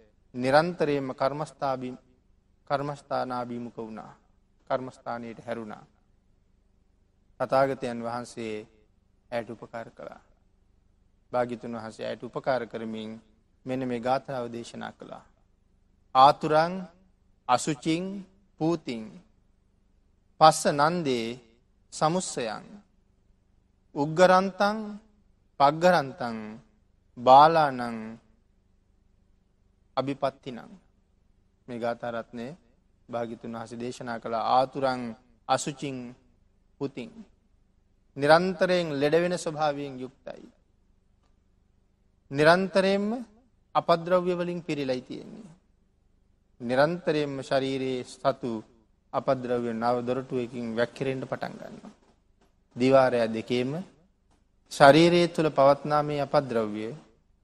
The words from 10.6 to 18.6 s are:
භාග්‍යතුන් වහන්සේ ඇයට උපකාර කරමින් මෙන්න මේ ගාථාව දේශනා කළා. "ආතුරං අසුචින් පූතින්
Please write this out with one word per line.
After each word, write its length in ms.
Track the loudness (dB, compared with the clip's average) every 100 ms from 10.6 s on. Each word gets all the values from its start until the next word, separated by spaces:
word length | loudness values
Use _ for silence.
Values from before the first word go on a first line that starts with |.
| _ _ _ _ _ _ _
භාග්‍යතුන් 420 | -4 -4 -6 -10
වහන්සේ 320 | -12 -12 -12 -10
ඇයට 180 | -10
උපකාර 380 | -10 -8 -4 -4 -4
කරමින් 460 | -10 -10 -10 -12 -14 _ _ _ _ -10
මෙන්න 160 | -8
මේ 160 | -6 -6
ගාථාව 460 | -2 -2 -4 -10 -8
දේශනා 440 | -10 -14 -14 -14
කළා. 320 | -16 -18 -20 -20 _ _ _ _ _ _ _ _ 6
"ආතුරං 580 | 6 6 2 2 2 -2 -12 _ _ _ _ _ 0
අසුචින් 540 | 0 0 -4 -2 -2 -4 -10 -16 _ _
පූතින් 440 | -4